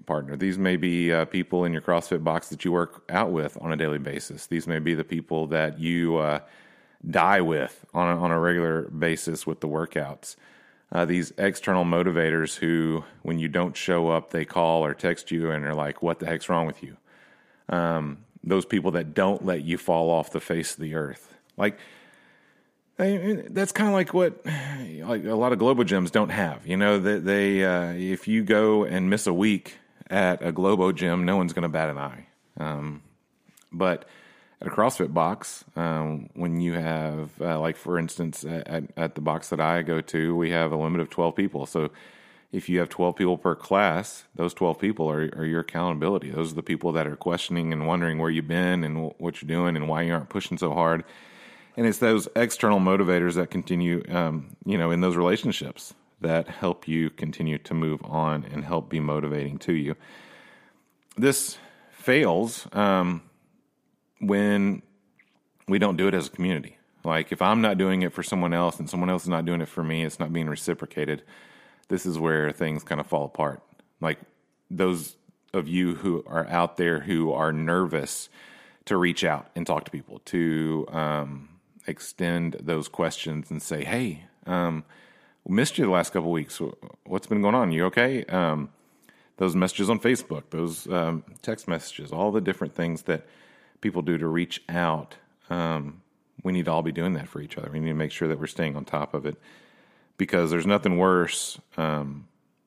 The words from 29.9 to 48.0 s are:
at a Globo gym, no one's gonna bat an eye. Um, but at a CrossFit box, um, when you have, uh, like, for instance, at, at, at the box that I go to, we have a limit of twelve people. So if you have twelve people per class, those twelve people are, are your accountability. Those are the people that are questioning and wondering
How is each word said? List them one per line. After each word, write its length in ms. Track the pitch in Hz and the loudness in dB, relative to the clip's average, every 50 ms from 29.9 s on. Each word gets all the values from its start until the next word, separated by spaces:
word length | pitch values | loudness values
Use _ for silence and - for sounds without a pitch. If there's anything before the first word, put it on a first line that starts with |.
| _ _ - - | _ _ -10 -2
at 340 | 92 98 98 90 90 85 - | 0 2 4 4 2 2 0
a 80 | 87 80 | -2 0
Globo 400 | 85 92 98 107 92 92 92 92 | 2 4 4 4 6 4 2 2
gym, 320 | 76 92 87 85 90 87 | 2 0 0 2 2 2
no 140 | 87 95 98 | 2 2 2
one's 160 | 92 87 80 | 2 0 0
gonna 160 | - 85 85 | -2 -2 -2
bat 180 | 76 80 80 78 | 0 0 0 -2
an 80 | 71 | -2
eye. 300 | 69 71 71 - - - - _ _ _ _ _ - | -4 -8 -8 -10 -12 -18 -20 _ _ _ _ _ -8
Um, 440 | 76 78 76 73 73 76 73 76 - _ _ _ _ _ _ _ _ _ _ - _ _ - | -6 -6 -6 -6 -6 -8 -8 -10 -14 _ _ _ _ _ _ _ _ _ _ -20 _ _ -4
but 320 | 85 95 92 87 - - - - - - - - _ _ _ _ _ | 0 0 0 0 0 -4 -12 -20 -20 -20 -20 -20 _ _ _ _ _
at 80 | - - | -10 -4
a 20 | |
CrossFit 420 | - - 107 127 - - 90 76 78 | 0 2 2 2 2 0 -2 0 2
box, 520 | 85 80 85 101 - - - - - - - _ | 2 2 2 0 -4 -8 -12 -16 -16 -18 -12 _
um, 540 | 82 82 82 80 78 78 78 78 73 - - - | -4 -2 -2 0 -2 -2 -2 -4 -6 -8 -12 -8
when 260 | - 87 87 82 85 | -6 -4 -2 0 0
you 140 | 87 87 85 | 0 0 -2
have, 560 | 85 80 80 80 80 78 78 76 78 78 76 - - | -2 -2 -2 -2 -2 -4 -4 -4 -6 -8 -8 -8 -6
uh, 180 | - 85 82 78 | -4 -2 -2 0
like, 180 | 78 82 80 | -2 -2 -4
for 220 | - - 82 87 85 | -4 -4 -4 -2 -2
instance, 460 | 85 80 - - 85 82 76 - - | -2 -2 -4 -6 -6 -6 -6 -8 -8
at, 240 | 78 82 82 - - | -8 -8 -8 -6 -6
at, 160 | 82 82 73 - - | -6 -6 -6 -6 -4
at 180 | - 82 78 - | -4 -4 -4 -4
the 40 | 76 | -2
box 280 | 76 78 78 80 - - | -2 -2 -2 -2 -4 -4
that 120 | 85 76 | -2 2
I 220 | 78 80 85 85 82 | 2 2 2 2 2
go 180 | 80 82 80 | 0 0 -2
to, 360 | 80 - - 80 78 82 85 | -2 -2 -2 0 0 2 2
we 140 | 85 85 82 | 2 0 2
have 200 | 85 85 82 78 | 2 2 2 2
a 60 | 78 | 0
limit 240 | 78 78 80 85 85 | 0 0 0 0 -2
of 100 | 82 78 | -2 -2
twelve 240 | - - 85 82 80 | -2 0 0 0 0
people. 320 | - 98 98 - 71 69 | 0 -2 -2 -2 -6 -8
So 240 | - - 82 78 73 - - - - - - - - - - _ _ - | -4 -2 -2 -2 -2 -4 -10 -18 -20 -20 -20 -20 -20 -20 -20 _ _ -8
if 160 | 95 - - | -8 -4 0
you 100 | 90 90 | 0 0
have 100 | 87 80 | 0 0
twelve 280 | - - 87 87 87 | 0 0 0 0 2
people 200 | - 101 90 90 | 2 2 2 2
per 200 | 82 - 92 82 | 2 2 0 0
class, 640 | - - - 98 98 104 95 78 82 110 - - - - _ _ | 0 -2 0 2 2 4 4 2 0 -2 -6 -10 -16 -20 _ _
those 180 | - 82 87 - | -4 -4 -4 -2
twelve 240 | - 95 85 80 - | 0 0 0 0 0
people 320 | - 101 107 - 80 78 | 0 -2 0 0 0 0
are, 180 | 76 78 78 78 - | 0 0 -2 -2 -4
are 80 | - 80 | -4 -4
your 180 | 80 80 82 82 | -2 -2 -2 -2
accountability. 680 | - - 82 87 90 85 76 76 92 101 92 - 69 | -4 -4 -2 -2 -2 -2 0 0 0 0 0 -2 -4
Those 220 | - 78 82 80 78 | -4 -4 -4 -4 -4
are 20 | |
the 80 | 80 80 | -6 -4
people 300 | - 85 76 - 87 78 | -4 -4 -2 0 0 0
that 160 | 80 78 76 | 0 -2 -2
are 80 | 76 | -4
questioning 560 | - - 90 85 87 - - 90 85 82 82 80 | -4 -2 -2 -2 -2 -2 -4 -2 -2 -2 -2 -2
and 160 | 78 76 78 | -2 -2 0
wondering 300 | 87 90 | 0 0